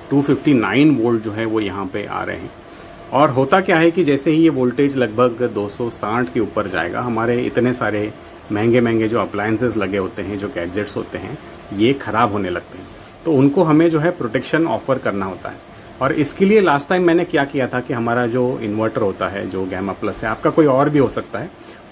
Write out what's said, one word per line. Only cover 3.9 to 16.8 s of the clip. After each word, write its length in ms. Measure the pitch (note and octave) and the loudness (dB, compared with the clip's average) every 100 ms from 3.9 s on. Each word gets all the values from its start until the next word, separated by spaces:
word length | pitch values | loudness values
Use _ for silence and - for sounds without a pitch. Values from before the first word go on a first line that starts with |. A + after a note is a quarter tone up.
कि 120 | F3 | 4
जैसे 280 | D3 C#3 D#3+ | 2 2 2
ही 120 | D#3 | 4
ये 60 | E3 | 4
voltage 480 | C3+ B2 B2 C#3 C3+ | 4 0 2 0 2
लगभग 540 | A#2 G#2+ B2 A2+ A#2+ | 0 4 2 2 -2
दो 160 | G#2 G2+ | -2 -4
सौ 200 | - A#2 | -4 -8
साठ 440 | - G#2 A#2 B2 | -6 -4 -2 -2
के 60 | - | -2
ऊपर 280 | G2+ G#2+ G2 | -2 -2 -2
जाएगा, 340 | F2+ E2+ A#2 | -4 -4 -4
हमारे 420 | B2 A2+ A#2 A#2+ | -4 -2 0 0
इतने 300 | B2+ C3 B2 | 0 0 0
सारे 400 | B2 G#2+ G#2 G#2+ - - - - | 0 -2 -2 -4 -8 -18 -20 -6
महंगे-महंगे 560 | G#2 A#2 A#2+ A#2 A2+ A2 | -2 2 4 4 2 2
जो 120 | A2+ | 0
अप्लायंसेस 580 | F2+ G2+ G#2+ G#2+ A#2+ G#2 | -2 -2 -2 0 -2 -2
लगे 200 | F#2+ G2 | -2 -2
होते 240 | F#2 G#2 | -4 -6
हैं, 160 | F#2 G2+ | -8 -6
जो 100 | G2 | -6
gadgets 500 | F2 E2+ G2 - - | -6 -6 -6 -6 -8
होते 200 | - E2+ | -8 -10
हैं, 200 | F#2+ D3 - - - | -10 -12 -16 -20 -12
ये 200 | G2+ A#2 | 0 2
ख़राब 380 | C#3 - A2 B2 | 2 -2 0 0
होने 180 | G#2 F#2 | 0 -4
लगते 280 | F2 - F#2 | -6 -8 -16
हैं। 100 | - - - - E3 | -18 -20 -20 -8 0
तो 80 | |
उनको 300 | C#3 C#3 E3 | 4 4 4
हमें 260 | D#3+ D3+ E3+ | 4 4 4
जो 100 | D#3+ | 2
है 120 | D#3+ | 0
protection 560 | - A#2+ C3 - D#3+ D#3+ | -2 -4 -4 -2 0 0
offer 300 | A2 - B2 | -2 -2 -2
करना 280 | A2+ G2+ F#2+ | -2 -4 -6
होता 240 | F2+ G2 | -8 -12
है। 60 | - - - - - | -14 -18 -20 -20 -4
और 100 | C3 | -2
इसके 340 | - C#3 - G3 | 0 -2 2 4
लिए 160 | G#3+ | 4
last 260 | F3+ C#3+ | 4 2